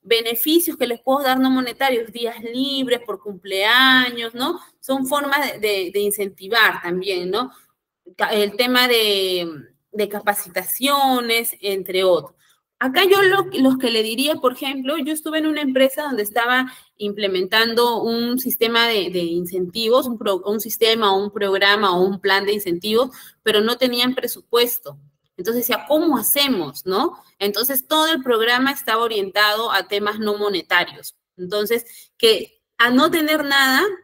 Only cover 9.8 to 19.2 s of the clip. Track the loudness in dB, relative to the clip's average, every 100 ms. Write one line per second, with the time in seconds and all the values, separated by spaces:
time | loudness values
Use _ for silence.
9.8 | _ -6 -4 -2 -2 -2 -4 -8 -6 -2
10.8 | 0 2 2 2 0 0 -2 -6 -4 -4
11.8 | -2 0 4 2 0 _ _ _ _ _
12.8 | -2 2 4 6 6 4 0 2 2 2
13.8 | 0 0 0 -2 -2 0 -2 -2 -8 -6
14.8 | -4 -4 -4 -6 -4 -2 -2 -2 -2 2
15.8 | 2 2 -4 -4 -2 -2 2 0 0 -8
16.8 | _ _ -8 -4 -2 -2 0 2 2 2
17.8 | 2 2 -2 -2 -2 -2 -4 -2 0 2
18.8 | 2 2 0 -2